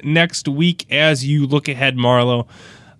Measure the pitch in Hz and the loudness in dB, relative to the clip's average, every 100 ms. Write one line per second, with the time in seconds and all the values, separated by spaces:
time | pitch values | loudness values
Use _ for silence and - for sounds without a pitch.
0 | 147 160 170 - 151 139 175 170 - 143 | 0 0 0 -2 -6 0 0 -2 -4 0
1 | 156 143 135 147 139 143 147 127 135 127 | 2 0 0 0 2 0 -2 -2 -2 0
2 | 123 123 123 120 117 - - - - | 2 2 2 0 -4 -14 -20 -20 -20